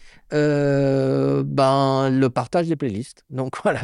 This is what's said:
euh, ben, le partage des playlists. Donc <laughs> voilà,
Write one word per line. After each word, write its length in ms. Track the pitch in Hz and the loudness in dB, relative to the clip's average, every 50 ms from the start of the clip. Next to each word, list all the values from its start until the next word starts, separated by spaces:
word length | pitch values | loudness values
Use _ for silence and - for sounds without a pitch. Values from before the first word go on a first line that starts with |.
| - - - - _ - - | -20 -20 -20 -20 _ -4 -2
euh, 1080 | 151 147 151 147 143 143 143 139 139 139 135 135 135 135 131 139 139 135 139 139 139 135 | 0 2 2 2 2 2 2 2 2 2 2 2 0 0 0 0 0 0 0 0 -2 -2
ben, 640 | 143 139 135 135 135 135 139 139 135 135 135 135 135 | -2 0 2 2 4 4 4 2 2 2 2 0 0
le 200 | 131 135 135 127 | 2 2 2 0
partage 380 | - - 120 - - 175 170 | 0 -2 -4 -2 -2 -2 0
des 80 | 165 160 | -2 -2
playlists. 480 | 143 147 123 95 104 131 - - _ _ - | -4 -4 -4 -4 -6 -8 -10 -14 _ _ -12
Donc 260 | 139 127 131 135 - - | -8 -8 -8 -8 -6 -4
<laughs> 40 | - | -2
voilà, 180 | 214 147 120 | -2 -2 -2